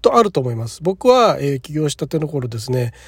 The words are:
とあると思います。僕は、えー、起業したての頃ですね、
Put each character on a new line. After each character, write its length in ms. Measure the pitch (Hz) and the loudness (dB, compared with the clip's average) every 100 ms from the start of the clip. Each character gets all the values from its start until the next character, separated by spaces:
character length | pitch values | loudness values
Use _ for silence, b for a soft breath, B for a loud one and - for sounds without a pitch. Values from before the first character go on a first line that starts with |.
と 140 | 233 240 | 2 4
あ 60 | |
る 80 | 208 | 2
と 80 | 156 | 0
思 100 | 123 | -4
い 60 | 113 | -4
ま 100 | 113 | -8
す。 160 | - | -6
僕 240 | 165 190 247 | -4 0 4
は、 320 | 254 214 139 | 6 4 2
え 200 | 139 135 | -2 -4
ー、 20 | |
起 140 | 147 | -4
業 140 | 151 151 | -4 -4
し 60 | |
た 140 | - 139 | -4 -4
て 100 | 160 | -4
の 80 | 151 | -4
頃 220 | 147 123 | -4 -6
で 100 | 113 | -6
す 140 | 117 | -4
ね、 220 | 127 120 - | -2 -2 -6